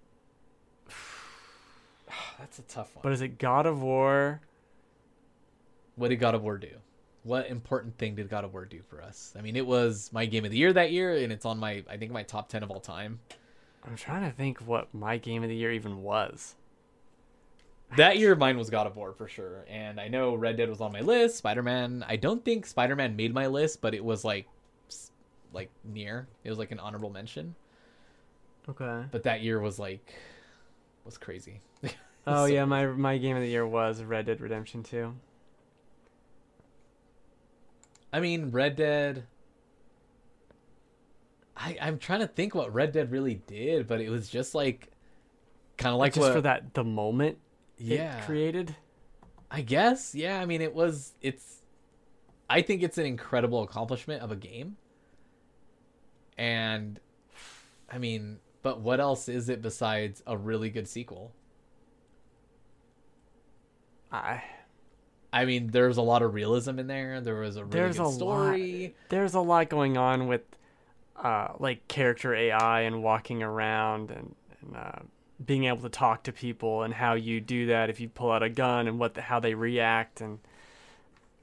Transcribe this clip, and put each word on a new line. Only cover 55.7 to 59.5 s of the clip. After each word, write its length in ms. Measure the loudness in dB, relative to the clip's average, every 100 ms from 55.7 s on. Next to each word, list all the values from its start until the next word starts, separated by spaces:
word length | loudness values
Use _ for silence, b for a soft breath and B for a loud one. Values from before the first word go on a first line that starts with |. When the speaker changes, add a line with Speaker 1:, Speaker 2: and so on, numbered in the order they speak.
| _ _ _ -20 _ _ -6
Speaker 1:
And, 640 | -2 -2 -2 -4 -6 -12 _ _ _ B B B B B B
I 60 | -8
mean, 420 | -4 -4 -8 -14 _ _
but 180 | -4 -2
what 220 | 0 2
else 260 | 2 0 -2
is 220 | -4
it 120 | -2